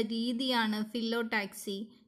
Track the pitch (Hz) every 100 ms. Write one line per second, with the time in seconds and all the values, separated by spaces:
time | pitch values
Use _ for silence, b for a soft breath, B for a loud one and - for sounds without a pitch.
0 | 214 226 240 233 262 240 220 214 214 240
1 | 226 233 226 220 196 - - 196 220 B